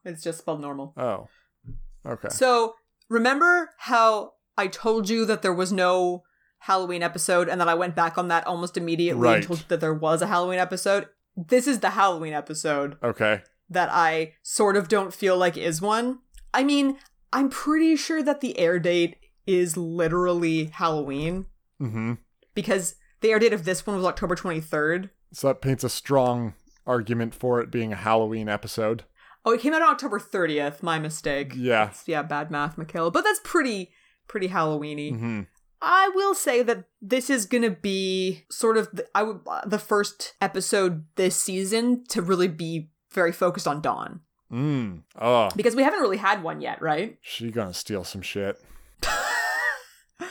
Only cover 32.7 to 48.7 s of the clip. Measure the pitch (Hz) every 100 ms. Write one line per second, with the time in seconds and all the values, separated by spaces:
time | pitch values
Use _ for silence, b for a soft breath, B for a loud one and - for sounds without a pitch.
32.7 | - 160 165 165 - 427 - - 349 277
33.7 | 202 180 b b b - 208 185 185 156
34.7 | 151 151 147 147 113 117 107 - _ _
35.7 | - - 370 392 381 392 370 285 247 233
36.7 | 196 - - 196 254 254 262 190 240 233
37.7 | 175 202 190 190 185 185 170 - - 226
38.7 | 220 214 170 - 196 220 185 - 80 190
39.7 | 208 - 208 202 - - - 196 190 -
40.7 | 208 185 156 156 - 180 - - 185 190
41.7 | 226 240 247 - 226 175 180 180 160 165
42.7 | 165 156 _ _ 196 170 175 180 180 165
43.7 | 147 143 95 - - _ _ - 117 147
44.7 | 139 107 82 - - 117 120 101 202 240
45.7 | 240 269 403 226 190 196 208 165 151 127
46.7 | - 156 151 226 - - - 117 113 95
47.7 | 90 - 101 87 98 - 101 98 - -